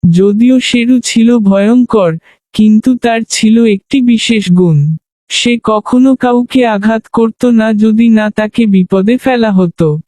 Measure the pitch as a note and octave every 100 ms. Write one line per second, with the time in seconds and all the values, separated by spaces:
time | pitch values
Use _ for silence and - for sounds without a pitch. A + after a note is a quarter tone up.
0 | F3+ E3+ G3 G#3 A#3+ B3+ - B3 A#3 B3+
1 | - - A3+ A#3+ G3+ G3 G3+ B3 B3 A3
2 | F3+ D#3+ _ _ _ - G#3+ G#3+ B3+ B3
3 | A#3+ A3+ A3+ - A3 A3+ A#3 G3+ _ C#4
4 | B3 A3+ - A3+ F#3+ F3 F3+ D3+ D3 D#3+
5 | _ _ _ - A#3+ A#3+ - G#3+ - B3+
6 | C4 C4 B3 A#3+ B3 C4 A#3+ G#3 G#3 A3+
7 | - - A3+ - B3 A#3 A3 G#3+ G#3+ A3
8 | A#3 A3 G#3+ G#3 G#3+ - A3+ F#3+ F#3 G3
9 | G3 B3 - B3 A3+ F#3+ F3+ - D#3+ D3+